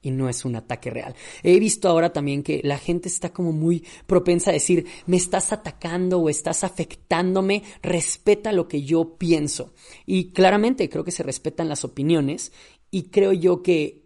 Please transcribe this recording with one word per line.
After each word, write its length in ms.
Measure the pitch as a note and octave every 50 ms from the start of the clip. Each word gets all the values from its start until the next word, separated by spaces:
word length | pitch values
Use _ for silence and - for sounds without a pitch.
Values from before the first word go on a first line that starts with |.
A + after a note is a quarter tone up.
y 100 | _ C#3+
no 180 | C3 C3 C3+ B2+
es 160 | B2 - -
un 120 | C3 A#2+
ataque 340 | A2+ - _ A#2+ - - B2+
real. 240 | A2+ B2 - - C3 - - - - - -
He 160 | F3 F3+ F#3
visto 280 | G#3 - - - - F#3+
ahora 240 | E3+ E3 E3 E3+ E3+
también 300 | E3 C#3+ C#3+ C#3 C#3+ C#3+
que 180 | - - C#3+ -
la 140 | C#3+ C#3 C#3
gente 300 | - - E3+ F3 E3+ F#3
está 240 | - - - F3 -
como 200 | - F3+ E3+ D#3+
muy 320 | D#3 D#3+ E3 F3 E3+ E3 - - - -
propensa 440 | _ F#3 F3+ F3+ F3+ F3 F3 F3 G3+
a 40 | E3+
decir, 320 | D3+ - - F#3 E3+ E3+ - - - -
"Me 100 | - F3
estás 360 | F3+ F3+ - - F#3+ F#3+ - A3
atacando 680 | G#3 - G#3+ - - - E3+ E3+ F3+ F#3 F3+ F#3 F3+
o 100 | E3 D#3
estás 360 | D3 - - E3 E3 - -
afectándome, 960 | F#3 - - E3+ - - - - _ F3+ E3 F3+ F#3 F#3 F#3+ F#3+ F#3+ G3+ G#3 G#3 - - -
respeta 720 | - - F#3 E3+ D#3 - - - _ - G#3 G#3 G#3 A3 G#3+
lo 160 | F#3 E3 -
que 140 | - D3+ C#3+
yo 340 | C3+ E3 E3 E3 E3 E3 -
pienso". 540 | F3+ E3+ E3 D#3 D3 D3 - - - - _ _ - - - - _
Y 260 | - F#3+ F#3 F3+ F3+
claramente 580 | - - F#3 F#3 G3 G#3 G#3 A#3 C4 C4 F#3+ C#3+
creo 160 | - D#3 D#3
que 80 | F3 F3
se 100 | - E3+
respetan 460 | - - - _ D#3 D#3 - E3+ D#3+
las 160 | D3+ C#3 -
opiniones 680 | C3 - - C3+ D3+ E3+ D#3+ C#3+ C3+ D3+ - - - _ - - - _ _ _ _
y 140 | - F#3+ -
creo 280 | - - G#3 G3 G3 F#3+
yo 300 | F3+ D#3+ F#3 F3 F3 F3+
que 400 | F#3 F3 D#3+ D3+ C#3+ - - _